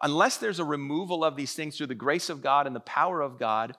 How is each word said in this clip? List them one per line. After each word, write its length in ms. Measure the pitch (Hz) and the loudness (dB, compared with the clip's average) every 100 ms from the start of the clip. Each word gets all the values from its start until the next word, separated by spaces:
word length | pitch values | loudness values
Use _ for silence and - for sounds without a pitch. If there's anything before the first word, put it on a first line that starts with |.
unless 360 | 143 151 220 - | 0 4 4 4
there's 200 | 220 175 | -2 -2
a 80 | 156 | -2
removal 580 | 147 139 151 190 180 | -4 -2 -4 -2 0
of 120 | 160 143 | 0 0
these 180 | 139 | -6
things 240 | - 156 - | -6 -8 -6
through 80 | 143 | -6
the 80 | |
grace 380 | 120 123 170 - | -2 0 0 0
of 100 | 151 | -4
God 240 | 139 139 139 | 2 4 4
and 100 | 120 | -2
the 40 | |
power 420 | - - 165 175 | -4 0 2 2
of 160 | 139 123 | -2 -2
God, 400 | 117 110 117 | 0 0 0